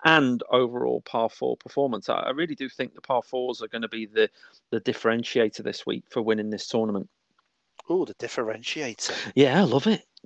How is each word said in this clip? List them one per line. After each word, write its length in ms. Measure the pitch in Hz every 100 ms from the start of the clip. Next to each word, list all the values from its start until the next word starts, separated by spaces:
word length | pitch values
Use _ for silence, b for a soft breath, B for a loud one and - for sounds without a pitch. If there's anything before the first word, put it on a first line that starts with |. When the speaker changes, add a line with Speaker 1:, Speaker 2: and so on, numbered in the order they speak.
Speaker 1:
and 380 | 160 160 135 123 -
overall 520 | 127 123 123 123 123
par 260 | - 120 113
four 280 | - 127 123
performance. 520 | - - 139 107 -
I, 60 |
I 160 | 87 -
really 260 | 135 170 147
do 120 | 135
think 280 | - 127 -
the 40 |
par 220 | - 127
fours 400 | - 127 127 117
are 60 | 113
gonna 180 | 117 113
be 200 | 113 107
the, 220 | 107 104 b b b _
the 80 | 117
differentiator 800 | 113 - 113 113 117 123 110 -
this 240 | 107 - -
week 160 | 113 -
for 100 | 127
winning 300 | 110 107 107
this 160 | 104 -
tournament. 420 | 117 110 101 98 _ _ _ _ _ _ _ -
Speaker 2:
Ooh, 160 | 175 139
the 80 |
differentiator. 1000 | 101 120 - 113 107 120 156 139 107 - B B 127
Speaker 1:
Yeah, 240 | 139 147
I 20 |
love 240 | 175 127 214
it. 160 | 208 - _